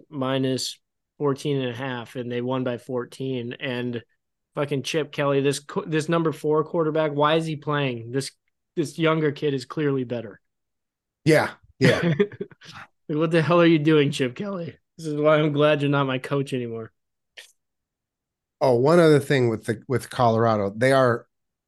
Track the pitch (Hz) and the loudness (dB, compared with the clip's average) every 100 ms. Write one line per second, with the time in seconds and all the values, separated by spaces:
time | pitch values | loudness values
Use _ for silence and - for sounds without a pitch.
0 | _ 151 131 135 131 127 - - _ _ | _ -6 -2 0 0 -2 -6 -10 _ _
1 | _ - 147 139 147 139 127 113 135 123 | _ -6 -4 -2 -2 -4 -4 -6 -8 -8
2 | 117 135 120 120 123 131 127 120 - 127 | -10 -10 -8 -6 -4 -4 -4 -6 -8 -8
3 | 120 - 131 131 120 127 143 123 123 117 | -8 -10 -8 -6 -8 -8 -8 -6 -6 -8
4 | - _ _ _ _ - 143 143 127 160 | -12 _ _ _ _ -6 -4 -4 -4 -4
5 | 143 - 143 139 139 139 - - 190 156 | -4 -4 0 0 0 -2 -6 -8 -4 -4
6 | 147 170 160 143 151 151 151 175 156 156 | 0 0 0 -2 -2 0 0 -2 -2 0
7 | 156 143 147 160 160 151 151 147 139 120 | -2 2 2 2 -2 -6 -4 -2 -2 -4
8 | 113 127 135 _ _ _ _ - 143 151 | -6 -6 -6 _ _ _ _ -6 -6 0
9 | 160 160 151 139 151 139 123 - 147 139 | 0 2 0 -2 -4 -4 -6 -4 -2 -2
10 | 123 120 110 92 _ _ _ _ _ _ | -4 -6 -8 -16 _ _ _ _ _ _
11 | _ _ - 151 107 - _ - 135 - | _ _ 2 2 2 -6 _ 0 2 4
12 | 170 147 202 - - - - - - _ | 2 0 -2 -4 -16 -16 -20 -20 -20 _
13 | - 151 165 170 156 175 170 165 147 156 | -6 -2 0 2 4 6 6 6 4 4
14 | 139 143 131 123 208 196 165 - _ - | 4 0 -4 -4 -8 -8 -10 -14 _ -14
15 | 160 147 151 151 156 143 151 151 143 143 | -8 0 4 4 4 2 2 2 2 0
16 | 135 131 - 143 139 127 120 113 110 _ | 0 -2 -4 -4 -4 -4 -6 -10 -12 _
17 | _ _ _ - - _ _ _ _ _ | _ _ _ -20 -20 _ _ _ _ _
18 | _ _ _ _ _ - 139 120 135 170 | _ _ _ _ _ -2 2 4 4 6
19 | 165 147 123 143 120 110 - 110 - 123 | 6 6 4 0 2 -2 -4 -6 -2 -4
20 | - - 120 113 117 110 101 107 127 135 | -4 0 2 4 2 0 -2 0 2 4
21 | 127 117 - _ _ _ | 4 0 -6 _ _ _